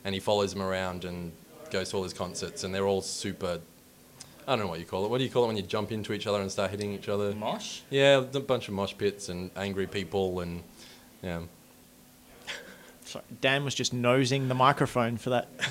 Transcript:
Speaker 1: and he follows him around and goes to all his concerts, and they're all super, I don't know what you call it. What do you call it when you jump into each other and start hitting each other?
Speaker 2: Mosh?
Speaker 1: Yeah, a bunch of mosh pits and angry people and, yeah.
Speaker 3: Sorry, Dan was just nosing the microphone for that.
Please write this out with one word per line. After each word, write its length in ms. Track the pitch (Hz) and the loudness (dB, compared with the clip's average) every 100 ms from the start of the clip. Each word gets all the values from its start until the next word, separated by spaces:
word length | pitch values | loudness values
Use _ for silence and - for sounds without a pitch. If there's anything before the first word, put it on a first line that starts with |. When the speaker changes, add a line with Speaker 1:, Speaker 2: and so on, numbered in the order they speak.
Speaker 1:
and 100 | 101 | -2
he 60 | 98 | -2
follows 340 | 101 104 98 | 2 4 4
him 80 | 95 | 0
around 440 | 95 95 92 90 90 | -2 0 -2 -4 -6
and 260 | 87 87 80 - - - | -6 -8 -12 -18 -18 -4
goes 180 | 98 92 | -2 0
to 60 | 101 | -2
all 60 | |
his 100 | 92 | -4
concerts, 500 | - 90 90 90 - | -4 -6 -4 -8 -6
and 100 | 95 95 | -4 0
they're 120 | 98 | 2
all 140 | 98 | 2
super, 580 | 92 - 104 92 90 85 - - - - - - - - - | 0 -6 -6 -4 -4 -4 -8 -20 -20 -20 -20 -20 -20 -14 -2
I 40 | 127 | 0
don't 40 | |
know 80 | 98 | 0
what 120 | 82 | -4
you 60 | 85 | -4
call 200 | 92 104 | 0 2
it. 40 | |
What 60 | 123 | 2
do 40 | |
you 60 | 127 | 2
call 140 | 123 | 4
it 40 | 120 | 2
when 100 | 110 | 2
you 40 | |
jump 280 | 92 110 101 | -2 -2 -2
into 220 | 110 104 | -4 -4
each 140 | 104 107 | -4 0
other 140 | 101 | 0
and 100 | 98 | 0
start 200 | 98 95 | 0 -2
hitting 200 | 101 104 | 0 -4
each 140 | 98 - | -4 -2
other? 240 | 101 101 101 | 0 0 -2
Speaker 2:
Mosh? 460 | 110 208 - - - | -4 -4 -8 -12 -2
Speaker 1:
Yeah, 280 | 139 139 135 127 | 4 8 8 6
a 60 | 135 | -4
bunch 280 | 135 123 - | 0 0 0
of 60 | |
mosh 200 | 98 98 - | -2 -2 2
pits 320 | 101 - - | 0 0 -8
and 220 | 90 90 87 | -6 -8 -6
angry 300 | 98 95 92 | -4 -2 -2
people 520 | 104 87 98 95 90 | -4 -2 0 0 0
and, 240 | 87 85 - - - - - - | -4 -6 -10 -20 -20 -20 -20 -10
yeah. 200 | 95 85 85 - - - - - - - - - - - - - - - - | -6 -6 -8 -16 -20 -20 -20 -20 -20 -20 -20 -18 -12 -12 -14 -20 -20 -20 -12
Speaker 3:
Sorry, 200 | - - 120 | -12 -12 -2
Dan 220 | 135 139 143 | 2 2 0
was 100 | - | -2
just 180 | 127 | -2
nosing 540 | 123 120 131 127 139 131 | 2 4 6 4 2 0
the 80 | 127 | 6
microphone 640 | 127 143 139 127 117 117 | 6 6 2 2 2 0
for 140 | - | 0
that. 180 | 120 - - - | 0 0 -6 -6